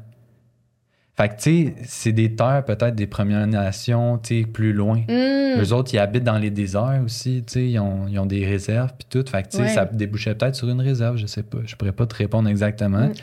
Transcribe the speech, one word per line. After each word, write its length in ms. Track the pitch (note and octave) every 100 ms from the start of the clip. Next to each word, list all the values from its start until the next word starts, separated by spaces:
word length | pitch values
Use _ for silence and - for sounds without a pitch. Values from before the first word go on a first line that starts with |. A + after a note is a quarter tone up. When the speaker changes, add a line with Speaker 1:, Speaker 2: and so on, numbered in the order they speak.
| - - _ _ _ _ _ _ _ _ _ -
Speaker 1:
Fait 140 | G#2+
que, 40 | A2
tu 260 | D3+ E3+ D3
sais, 60 | -
c'est 280 | A#2+ - A2+
des 220 | A2 A2+
terres 280 | A2+ A#2+ C#3 C3
peut-être 280 | G#2+ A#2+
des 120 | A2 G2+
Premières 400 | - G2+ G#2 G#2
Nations, 720 | G#2+ G2 G2 - A#2+ A#2+ A#2+
tu 240 | - A#2
sais, 40 | A2+
plus 280 | A2+ A2
loin. 240 | G#2 G#2 A2+ A2+
Speaker 2:
Hmm. 500 | A#3+ C4 C#4 C#4 B3+
Speaker 1:
Eux 100 | G2
autres, 220 | A#2+ C3
ils 40 | A2+
habitent 260 | G2+ B2
dans 120 | A#2+ G#2+
les 140 | G#2
déserts 500 | G#2 G2+ G2 B2 C3+
aussi, 400 | A#2 A2+ B2+ B2+ A2+
tu 60 |
sais, 120 | B2+ B2
ils 100 | A#2
ont, 280 | G2+ G2 G2
ils 120 | G2+
ont 80 | G2
des 180 | G2
réserves 480 | G2 G2+ F#2+ A2+ C3 -
puis 80 | -
tout. 160 | B2+ C3+
Fait 120 | G2
que, 40 | F#2+
tu 80 | G3
sais, 60 |
Speaker 2:
Ouais. 60 | A#2+
Speaker 1:
ça 160 | - F#2+
débouchait 480 | A2 G2+ G#2 A2
peut-être 200 | G#2 B2 C3+
sur 120 | A#2+
une 120 | B2
réserve, 340 | C3 B2+ A#2 A#2+
je 100 | G#2
sais 160 | -
pas. 160 | G#2+ A#2
Je 100 | A2
pourrais 180 | - G2
pas 120 | F#2+
te 100 | A#2 -
répondre 320 | G2+ A2 G#2+
exactement. 560 | G2+ G#2 G#2+ G#2 G2 C#3
Speaker 2:
Hmm. 60 | -